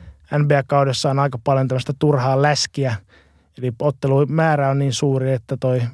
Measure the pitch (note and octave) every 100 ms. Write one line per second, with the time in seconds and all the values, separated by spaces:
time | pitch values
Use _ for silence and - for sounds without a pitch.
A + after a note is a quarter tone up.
0 | - - - D3 D3 C#3+ C3+ C#3+ C#3 B2+
1 | C#3+ C#3 C#3+ B2+ - C3+ C3 B2+ - C#3
2 | D3+ C#3+ C3 C3+ D3 C#3+ - - C3 G#2+
3 | - _ _ _ _ - B2 A#2 C#3+ -
4 | C#3 C3+ C#3 D#3 D#3+ D3 C3+ C#3 C#3 -
5 | C#3+ C3+ C3 C3 - C3 B2+ B2+ A#2+